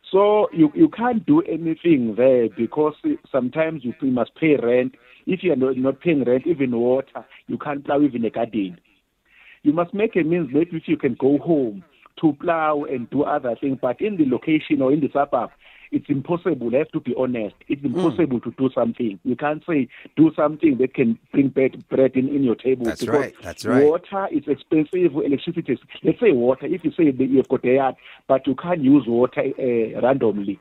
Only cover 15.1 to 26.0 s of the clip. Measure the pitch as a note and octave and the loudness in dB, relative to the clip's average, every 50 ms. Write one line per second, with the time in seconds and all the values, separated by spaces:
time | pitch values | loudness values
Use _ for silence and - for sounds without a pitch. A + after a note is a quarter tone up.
15.1 | - C#3+ C#3+ - - B2+ A2 - _ _ _ - - - - - D4 - - - | 0 -2 0 0 0 -2 -2 -4 _ _ _ -20 -20 -20 -14 -6 -6 -6 -4 -2
16.1 | C#3+ C#3 C3 - F3 E3+ - F#3 D#3 C3 A#2+ A#2 A#2 C#3 D#3 D#3 - D#3 - B2+ | -4 -4 -2 -4 -4 -2 -2 -4 -4 -2 -4 -2 0 -2 -2 -2 -6 -6 -4 -4
17.1 | A#2 - C3 B2+ B2 A#2 G#2+ F#2+ - _ - - - C#3+ C#3 C#3 B2 E3+ F#3 E3 | -2 -2 -2 -2 -2 -4 -6 -8 -10 _ -8 -8 -6 -4 -4 -4 -2 0 -2 0
18.1 | A#2+ - E3 C#3 B2+ A2+ - B2 - - C3+ B2+ - C3 A#2 A#2 - - B2+ A2 | 0 0 -2 0 -2 -6 -6 -8 -6 -2 -2 -2 0 0 -2 -2 -2 -4 -6 -6
19.1 | G2 - _ C3 A#2+ - D3+ D3 D#3 D#3 _ - E3 C#3+ C#3 - - - - - | -6 -6 _ -4 -4 -2 -2 -4 -4 -6 _ -2 -2 -2 -2 -4 -8 -20 -20 -10
20.1 | _ - D#3 D#3+ D3+ - D#3 D3 D#3 D3+ E3+ D#3+ C3+ A2+ B2+ C3 - - C3+ A2+ | _ 4 4 4 4 2 0 0 0 2 0 0 2 2 0 -2 0 0 0 0
21.1 | A2+ - _ _ - D3 C#3 C3 - C3+ C3+ B2+ - - - _ C3 C3 C3+ B2+ | 0 -2 _ _ 0 0 0 2 2 0 0 0 -2 -6 -10 _ 2 2 2 2
22.1 | - C3+ B2+ C#3+ C#3+ C#3+ C#3 A#2+ G#2+ - - B2+ C3 B2 A#2+ A2+ F2 - B2 A2 | 2 0 -2 0 0 0 0 0 0 0 0 -2 -2 0 -2 -4 -4 -4 -4 0
23.1 | A#2 C#3+ C3+ G#2+ - - - F2+ E2 - - G#2+ A#2+ C3+ C#3+ D3 D#3+ F3 - - | 0 0 -2 -2 -10 -14 -14 -14 -14 -8 -4 0 4 4 4 4 4 0 -6 -6
24.1 | G3+ G3 G3 - - D3 - D3 C#3 - - _ E3+ D#3 D3+ - - F3+ F3+ D#3+ | -6 -6 -6 -4 -4 -6 -4 -4 -6 -6 -4 _ 0 0 0 0 0 0 0 0
25.1 | C3 D#3 D3+ C#3 C#3 B2+ - - E3+ F3 - - B2 - _ _ - - | 0 -2 -2 -2 -2 -2 -4 -6 -8 -6 -4 -4 -6 -6 _ _ -20 -4